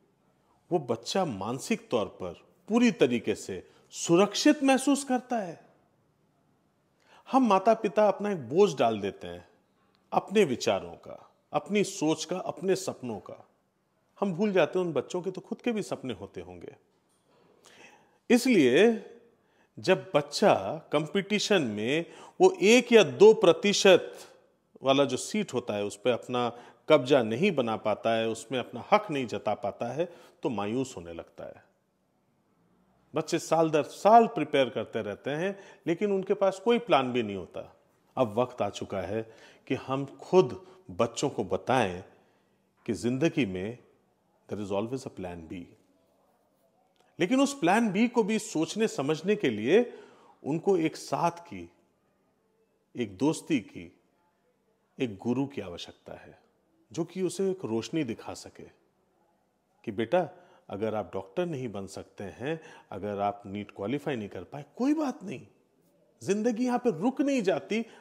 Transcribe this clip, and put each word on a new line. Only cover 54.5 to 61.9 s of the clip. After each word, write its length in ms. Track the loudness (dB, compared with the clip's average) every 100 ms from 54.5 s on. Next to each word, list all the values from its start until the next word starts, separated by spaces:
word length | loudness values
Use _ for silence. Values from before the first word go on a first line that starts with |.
| _ _ _ _ -6
एक 200 | -6 -4
गुरु 280 | -4 -2 -4
की 140 | -8
आवश्यकता 600 | -10 -12 -14 -18 -18 -18
है, 180 | -20 -20 _ _ _ _ _
जो 140 | -8
कि 180 | -8 -4
उसे 280 | -4 -2 -4
एक 140 | -4
रोशनी 400 | -4 -4 -2 -4
दिखा 300 | -4 -6 -12
सके 340 | -14 -16 -20 -20 _ _ _ _ _ _ _ _ _ _ _
कि 80 | -8
बेटा, 360 | -4 0 0 0 -8 -20 _ -14
अगर 240 | -6 -4
आप 160 | -4 -6
डॉक्टर 340 | -8 -8 -6 -6
नहीं 260 | -6 -8
बन 140 | -10
सकते 380 | -10